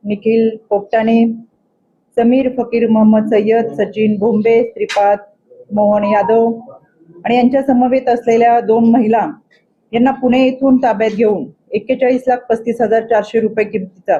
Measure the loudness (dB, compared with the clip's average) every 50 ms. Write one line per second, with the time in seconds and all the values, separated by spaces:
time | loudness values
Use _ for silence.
0 | _ -8 -8 -4 -2 0 0 2 0 0 -2 -6 _ _ -4 -4 -4 -2 -2 -2
1 | 0 2 2 2 2 0 -2 -6 -12 _ _ _ _ _ _ _ _ _ _ _
2 | _ _ _ 0 2 2 2 2 0 -2 -4 -6 -8 -4 -2 -2 0 2 2 4
3 | 4 4 4 2 2 2 0 0 2 2 0 0 0 -2 -4 -4 -6 -4 -2 -2
4 | -2 0 0 0 -2 -2 -2 0 0 2 2 2 0 -2 -4 -8 -8 -4 -2 0
5 | 2 2 0 -2 -4 _ _ _ _ _ -20 -20 -18 _ -2 0 0 2 2 0
6 | 0 0 0 0 0 2 2 2 2 0 -2 -6 -12 -20 -20 -20 _ _ _ _
7 | _ _ -20 -12 -6 -2 0 2 2 2 2 0 0 2 2 2 2 2 0 0
8 | 0 0 -2 0 0 0 2 2 4 4 2 2 2 2 2 2 4 4 4 2
9 | 2 2 0 0 -2 -4 -8 -14 _ _ _ _ _ _ _ _ _ _ -2 0
10 | 0 0 0 -2 -2 0 2 2 2 0 0 0 0 2 2 2 2 0 0 0
11 | -2 -2 0 0 0 0 0 -2 -6 -10 -14 _ _ _ -6 -6 -4 -4 -4 -2
12 | 0 0 0 -2 0 -2 -2 -2 -2 -4 -6 -4 -4 -6 -4 -2 -2 0 0 -2
13 | 0 0 -2 -2 -2 -2 -4 -2 -2 -2 -2 -2 -4 -4 -4 -8 -8 -8 _ -16
14 | _ -2 -2 -2